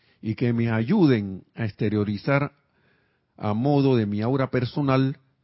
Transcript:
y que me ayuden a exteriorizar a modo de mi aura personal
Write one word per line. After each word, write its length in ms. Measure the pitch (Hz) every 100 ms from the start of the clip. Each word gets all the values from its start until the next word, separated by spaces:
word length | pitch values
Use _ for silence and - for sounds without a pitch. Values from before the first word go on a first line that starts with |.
| _ _
y 140 | 110 104
que 180 | 120
me 180 | 117 117
ayuden 720 | 113 113 214 156 117 98 95 - -
a 100 | 113
exteriorizar 880 | - 107 104 104 101 - 139 143 _ _ _ _ _ _ _ _ -
a 160 | 107
modo 420 | 107 139 143 135 123
de 100 | 104
mi 160 | 104
aura 300 | 113 135 131
personal 680 | 131 123 - 139 131 135 - _ _